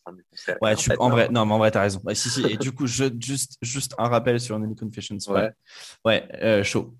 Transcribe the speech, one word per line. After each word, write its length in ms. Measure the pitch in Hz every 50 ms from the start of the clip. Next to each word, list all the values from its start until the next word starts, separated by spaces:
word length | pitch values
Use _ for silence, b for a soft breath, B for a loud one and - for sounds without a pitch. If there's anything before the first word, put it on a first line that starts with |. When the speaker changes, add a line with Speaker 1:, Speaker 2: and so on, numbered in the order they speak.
| -
Speaker 1:
fin 80 | 87 90
du 100 | 92 _ _
concert, 280 | - - - 95 90 -
Speaker 2:
Ouais, 100 | 110 107
Speaker 1:
et 40 | 107
en 20 |
Speaker 2:
tu, 120 | - - -
Speaker 1:
fait, 60 | - -
Speaker 2:
en 100 | 120 127
Speaker 1:
non. 60 | 120
Speaker 2:
vrai, 140 | 117 110 -
non, 160 | 120 117 107
mais 80 | 107 107
en 40 |
vrai, 140 | 110 110 110
t'as 100 | - 104
raison. 180 | 98 104 95 98 -
Ouais, 100 | 92 104
si, 140 | - - 123
si, 160 | 123 135 -
et 120 | 107 107
Speaker 1:
<laughs> 0 |
Speaker 2:
du 140 | 101 - 131
coup, 160 | 120 - 143
je, 180 | 123 120 123 139 135 117 120
juste, 380 | 117 131 139 139 - - - -
juste 320 | 123 120 127 139 - - -
un 100 | - 113
rappel 320 | 120 120 113 120 127 120 117
sur 160 | 120 120 107
Unholy 200 | 110 107 107 110
Confessions, 420 | - 113 104 110 104 - - 104 95 -
ouais. 140 | 101 98 98
Speaker 1:
Ouais. 100 | 107 110 - _ B B B B B B B B -
Speaker 2:
Ouais, 220 | 113 107 - - - - -
euh, 220 | - 110 110 101 98
chaud, 320 | - - 113 - - - -